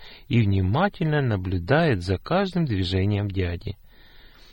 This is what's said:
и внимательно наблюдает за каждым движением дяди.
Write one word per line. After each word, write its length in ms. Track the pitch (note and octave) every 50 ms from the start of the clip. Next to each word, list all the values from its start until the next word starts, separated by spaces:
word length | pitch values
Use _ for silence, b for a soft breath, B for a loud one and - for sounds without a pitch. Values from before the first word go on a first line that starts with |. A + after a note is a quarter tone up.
| B B B B B B
и 140 | - B2
внимательно 800 | A2+ G2+ G2 F#2+ F#2 F#2 G2+ C#3+ F#3+ G3+ - - F3 D#3 D3+ D3+
наблюдает 800 | C#3 B2 G#2+ F#2+ F#2 F#2+ F#2+ F#2 F2 F2+ B2+ D3+ E3+ D#3+ B2 F#2
за 160 | F2 F#2 G2 F2
каждым 480 | - - D#3+ F#3 G3+ F#3+ F3+ F#3 E3
движением 640 | C#3 A2 F#2 F#2+ F2 F#2+ F#2+ F#2+ G#2 G#2 G2 G#2 G#2
дяди. 480 | F#2 F#2+ F#2 E2+ E2+ E2+ - F#2 F#2 - - b b b b b b b b b b b b b